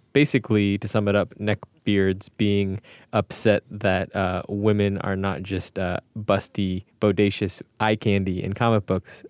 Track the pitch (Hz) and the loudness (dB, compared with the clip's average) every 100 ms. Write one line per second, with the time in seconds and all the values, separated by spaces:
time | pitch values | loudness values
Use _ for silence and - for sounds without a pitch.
0 | _ 139 143 131 - 107 101 101 - 110 | _ 2 4 2 2 2 2 0 -2 0
1 | 101 101 90 - 104 104 - _ - 101 | 2 2 0 -4 -2 -2 -6 _ 0 2
2 | 95 95 - - 104 101 98 95 - - | 2 0 -6 -2 0 2 -2 -6 -12 -20
3 | - 107 98 - 113 101 - 104 98 92 | -4 -2 -2 0 2 2 0 -4 0 0
4 | 92 101 92 92 - 101 104 104 101 98 | -2 -2 -2 -2 -6 -2 0 2 0 0
5 | - 95 98 78 95 95 - - 90 90 | -4 -2 -2 -4 -4 -6 -6 -6 -4 -4
6 | - 110 104 98 - - 98 92 - _ | -8 -12 -2 -2 -2 -4 -2 -4 -8 _
7 | 107 95 104 - 98 - - _ 110 107 | 0 4 2 2 -6 -6 -16 _ 0 0
8 | 113 98 95 90 92 98 117 110 - 95 | 2 0 0 -4 -4 0 2 2 0 -4
9 | - - | -4 -18